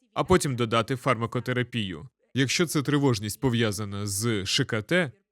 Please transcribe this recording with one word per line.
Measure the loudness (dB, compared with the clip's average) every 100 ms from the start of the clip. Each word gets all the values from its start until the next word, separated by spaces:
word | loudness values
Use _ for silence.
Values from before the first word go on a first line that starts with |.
| _
а | -2
потім | 4 4 4 0
додати | 2 2 0 -2
фармакотерапію. | 0 0 0 -4 -4 -2 -2 -4 -6 -8 -12 _ _
Якщо | -2 0 2 2
ця | 0
тривожність | 2 2 4 2 -2 -2
пов'язана | 0 2 0 -2 -6 -6 -4
з | -2 0 -2 0
Ш | -2
К | 0 -2
Т, | 0 0 0 -6 _